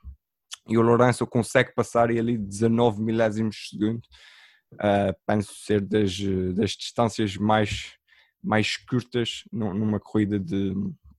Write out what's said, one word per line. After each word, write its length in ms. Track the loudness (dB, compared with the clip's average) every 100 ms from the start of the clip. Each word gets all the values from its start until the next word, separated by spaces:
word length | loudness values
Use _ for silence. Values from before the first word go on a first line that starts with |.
| -18 -20 _ _ _ -20 -2
e 100 | 2
o 40 |
Lourenço 440 | 4 6 4 2 0
consegue 480 | -2 2 2 2
passar 360 | 0 0 2 2
e 100 | 2
ali 180 | 0 -2
dezanove 640 | -4 0 2 4 2 2
milésimos 540 | 0 2 2 0 -4 -6
de 120 | -12
segundo. 320 | -4 -2 -2 -10 -20 -20 -20 -20 _ _ -4
Ah, 340 | 0 2 0 -2 -2
penso 260 | -2 -2
ser 260 | -8 -2 0
das, 360 | 2 0 0 -2 -2 -2 -2
das 160 | 0 -2
distâncias 640 | -4 -6 -2 0 0 -4 -2
mais, 600 | 2 2 2 -4 -10 -18 _ _ _ _
mais 360 | 0 0 0 -4
curtas 680 | -4 -4 -2 -4 -4 -6 -10
nu-, 240 | -6 -4
numa 240 | -2 -2 -2
corrida 400 | -2 0 0 0
de, 340 | -2 -2 -2 -4 -6 -10 -18